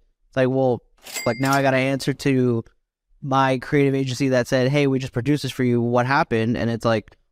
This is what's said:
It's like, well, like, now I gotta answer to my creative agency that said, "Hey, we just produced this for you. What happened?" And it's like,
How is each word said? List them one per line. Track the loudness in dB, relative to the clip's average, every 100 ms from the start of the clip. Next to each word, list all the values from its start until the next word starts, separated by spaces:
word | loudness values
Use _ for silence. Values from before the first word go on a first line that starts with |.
| _ _ _
It's | -2
like, | 0
well, | 2 0 -2 -6 _ -14 -6
like, | -4 0
now | 0
I | 2
gotta | 2 2
answer | 0 -2 -4
to | -2 0 2 2 -2 -6 _ _ _ _ _
my | -2 0 2 0
creative | 0 2 2
agency | 0 -2 -2 0
that | 0 0
said, | 0 2
"Hey, | 2 2
we | 0
just | -4
produced | -4 -2 -2
this | -2
for | -2
you. | 0 2
What | 2 0
happened?" | 2 0 0 0 0 -2
And | -2
it's | -2
like, | 0 -2 -4 _ _